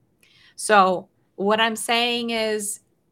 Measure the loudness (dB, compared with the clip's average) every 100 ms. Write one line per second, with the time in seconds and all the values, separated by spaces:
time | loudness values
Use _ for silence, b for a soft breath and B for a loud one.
0 | _ _ b b b b 2 4 4 2
1 | -6 _ _ -6 -2 0 0 -2 -2 0
2 | 0 -2 -4 -4 -2 -4 -6 -12 _ _
3 | _